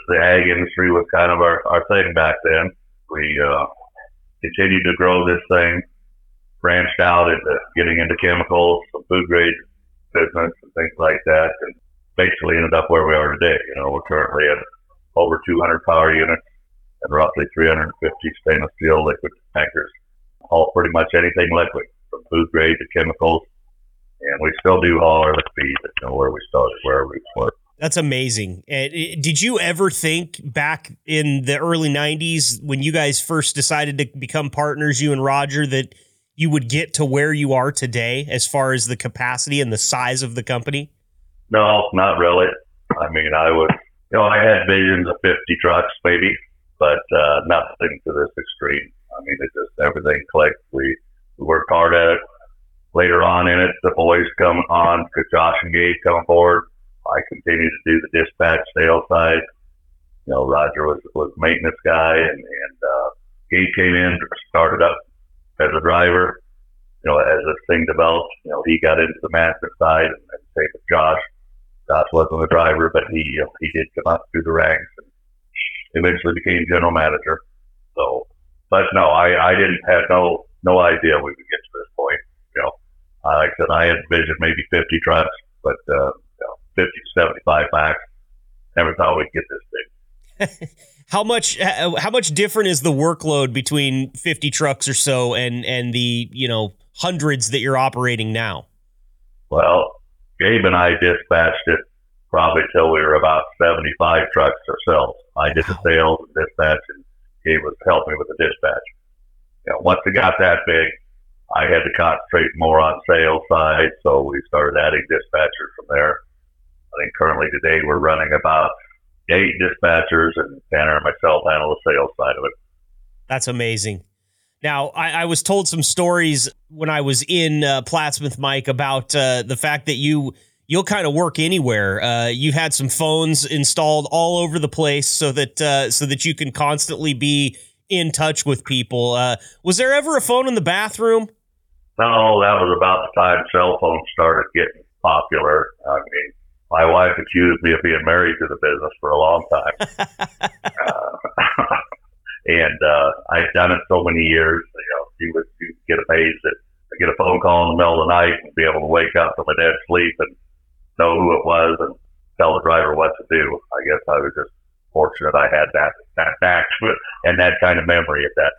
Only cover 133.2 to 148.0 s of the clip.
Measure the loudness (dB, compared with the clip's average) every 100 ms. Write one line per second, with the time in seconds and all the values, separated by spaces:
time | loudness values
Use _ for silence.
133.2 | 0 -2 -2 -2 -2 0 0 0 -2 -2
134.2 | 0 0 -2 -4 -4 -2 -2 0 -2 -2
135.2 | -2 -2 -4 -2 0 0 0 -2 -2 -2
136.2 | -4 -4 -6 -4 -2 -2 -4 -4 -4 -2
137.2 | 0 0 -2 -6 -18 _ -6 -4 -2 -2
138.2 | -2 -2 -4 -4 -4 -6 -4 -2 0 0
139.2 | -2 -4 -10 _ -2 0 2 0 0 -2
140.2 | 0 0 0 -2 0 -2 -4 -2 2 2
141.2 | 0 _ _ _ _ _ _ 0 2 4
142.2 | 4 4 4 4 2 2 2 2 0 2
143.2 | 2 2 2 2 2 2 0 -2 -4 0
144.2 | 2 2 0 -2 -2 -6 _ _ 0 0
145.2 | 0 -2 2 0 0 -8 -6 -6 -4 -8
146.2 | -8 -12 _ _ -4 2 4 4 2 0
147.2 | -2 2 2 2 0 0 0 0